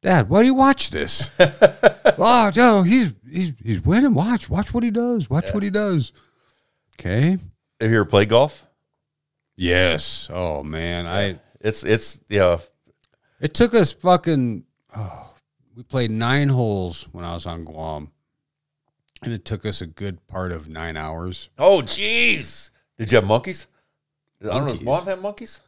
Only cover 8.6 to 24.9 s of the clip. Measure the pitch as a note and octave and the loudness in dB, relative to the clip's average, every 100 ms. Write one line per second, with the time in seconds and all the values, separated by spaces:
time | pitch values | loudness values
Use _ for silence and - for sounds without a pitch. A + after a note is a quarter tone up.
8.6 | _ _ _ _ _ _ _ _ _ - | _ _ _ _ _ _ _ _ _ -6
9.6 | F2 F2+ F#2 D#2+ - - - F2 F2+ D2 | 0 2 4 0 -4 -8 -10 -6 -6 -6
10.6 | D2 D#2 E2+ F2 E2+ F#2+ G2+ F2+ _ _ | -8 -8 -6 -6 -6 -4 -4 -6 _ _
11.6 | G#2 A2 - G#2+ - - _ G#2 F#2 E2+ | -6 -6 -2 -2 -2 -12 _ 0 2 2
12.6 | - _ _ _ _ _ _ _ D3+ - | -4 _ _ _ _ _ _ _ -6 0
13.6 | A#3 A3+ E3 - F3+ F3+ E3 D3+ B2 G#2+ | 2 2 0 0 0 2 2 -2 -2 -6
14.6 | - _ _ G#2+ G2+ - - _ _ _ | -12 _ _ -14 -14 -14 -20 _ _ _
15.6 | _ A#2 A#2+ C3 A#2 A2 A#2 C#3 C#3+ C3 | _ -20 -8 -4 -2 -2 0 0 0 0
16.6 | A2+ G2+ F2+ E2+ - F2 E2+ E2+ F2 E2+ | 0 -2 -4 -8 -16 -14 -10 -10 -10 -12
17.6 | D#2+ D#2 D#2+ D2+ D2+ _ _ _ _ _ | -12 -12 -10 -10 -12 _ _ _ _ _
18.6 | _ _ _ _ _ _ - A2+ - G#2+ | _ _ _ _ _ _ -10 -10 -8 -8
19.6 | G#2+ F#2+ E2+ - G2+ F2+ _ F#2+ F#2 E2 | -6 -8 -10 -12 -12 -12 _ -8 -8 -8
20.6 | D2+ D#2+ E2 D#2+ D#2 D#2+ F2+ F2+ - - | -12 -12 -10 -8 -10 -10 -10 -12 -16 2
21.6 | F#3 G3 A#2 - G#3 A#3 A#3+ F#3 A#2+ - | 4 4 0 -6 -4 0 0 -2 -6 -16
22.6 | - _ _ _ A2 A#2 G2 A2 F#3+ F#3 | -20 _ _ _ 0 2 4 0 0 -14
23.6 | - _ _ _ _ _ _ _ G#2 B2 | -16 _ _ _ _ _ _ _ -6 -4
24.6 | C#3+ G2+ G#2+ | -4 -6 -4